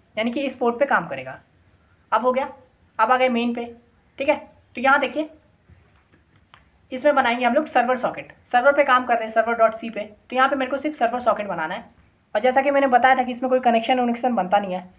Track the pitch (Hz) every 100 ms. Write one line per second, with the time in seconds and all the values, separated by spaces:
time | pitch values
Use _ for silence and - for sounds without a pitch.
0 | _ 214 233 254 269 - 233 233 277 208
1 | 170 135 131 - _ _ _ _ _ _
2 | _ 220 254 247 285 - _ _ _ -
3 | 226 254 254 233 240 240 240 - _ _
4 | _ - 277 - - _ _ - 269 285
5 | 254 294 311 - _ _ _ - _ _
6 | _ _ _ _ _ - _ _ _ 254
7 | 294 277 240 247 247 277 311 254 240 247
8 | 202 - - - _ 247 269 285 277 254
9 | 247 226 220 226 226 226 220 220 233 208
10 | 214 - - 254 262 269 254 277 302 302
11 | 226 240 233 208 202 170 160 220 - _
12 | _ _ _ 160 254 254 277 277 269 240
13 | 254 262 240 240 254 254 247 226 226 254
14 | 240 233 254 220 185 233 196 185 -